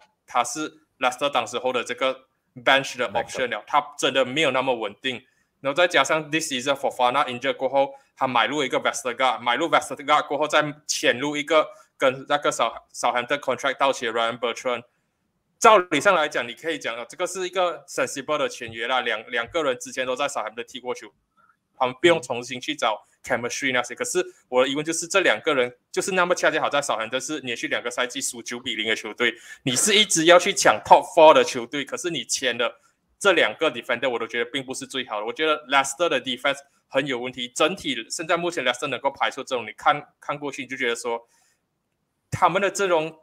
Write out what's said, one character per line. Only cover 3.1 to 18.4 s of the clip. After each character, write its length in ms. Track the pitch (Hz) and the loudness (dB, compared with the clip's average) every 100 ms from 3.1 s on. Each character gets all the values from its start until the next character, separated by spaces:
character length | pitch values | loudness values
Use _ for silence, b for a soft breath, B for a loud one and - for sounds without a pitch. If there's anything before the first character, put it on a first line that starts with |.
option 380 | 113 - - 123 | -4 -6 -4 -4
了， 140 | 107 - | -6 -2
他 140 | 147 - - | -2 -2 -2
真 160 | 147 | 0
的 100 | 135 | 0
没 180 | 123 139 | 0 0
有 100 | 151 | 0
那 100 | 131 | 0
么 120 | 135 | 0
稳 220 | 117 107 101 | -2 -4 -6
定。 200 | 135 113 - _ _ _ | -8 -8 -12 _ _ _
然 120 | 139 | -4
后 40 | 143 | 2
再 120 | 175 | 4
加 160 | 165 | 4
上 280 | 135 160 151 | 4 2 0
this 200 | 156 151 | -2 -2
season 220 | 127 139 | -2 -2
Fofana 500 | 139 120 - 123 135 139 | -2 -2 2 2 2 0
injured 280 | 123 135 123 | -2 -4 -2
过 140 | 131 | 0
后， 240 | 139 139 B B - | 2 0 B B -4
他 120 | 131 | 0
买 200 | 123 110 | 2 2
入 160 | 151 | 2
一 40 | 135 | 0
个 120 | 143 | 0
Vestergaard， 600 | 120 - 127 117 127 113 | 0 -2 -4 0 0 0
买 140 | 120 123 | 0 0
入 140 | 165 | 4
Vestergaard 560 | 143 - 135 143 151 139 | 2 2 -6 0 2 2
过 80 | 147 | -2
后 80 | 147 | 2
再 260 | 156 147 143 - | 2 0 -4 -8
潜 320 | - 147 120 | -2 0 0
入 180 | 147 147 | -2 -4
一 60 | |
个 240 | 143 160 - B B - | 2 2 2 B B 0
跟 280 | 135 135 135 | 0 0 -2
那 80 | 147 | 0
个 120 | 151 | 0
South-，Southampton 840 | 139 117 - _ - 123 120 117 143 | 0 -2 -4 _ -4 0 0 -2 -2
contract 400 | - 120 139 127 | -2 -2 -2 0
到 160 | 139 | 0
期 140 | 123 120 | 0 -2
的 60 | |
Ryan 260 | 117 113 120 | 0 -2 -2
Bertrand。 440 | 123 110 131 120 - _ _ _ _ _ _ - | -4 -4 -4 -6 -8 _ _ _ _ _ _ 4
照 180 | 233 208 | 6 6
理 240 | 180 143 | 4 0
上 140 | 196 175 | 4 2
来 120 | 151 | 2
讲， 200 | 143 120 | -2 -6
你 80 | 117 | -6
可 160 | 165 | -6
以 80 | 147 | -6
讲， 260 | 131 117 117 | -6 -8 -10
这 80 | 143 | -6
个 120 | 175 | -6
是 180 | 190 180 | -4 -4
一 40 | |
个 360 | 190 175 147 - | 0 -2 -2 -8
sensible 520 | - 131 143 127 | -4 -4 -4 -4
的 100 | 147 | -2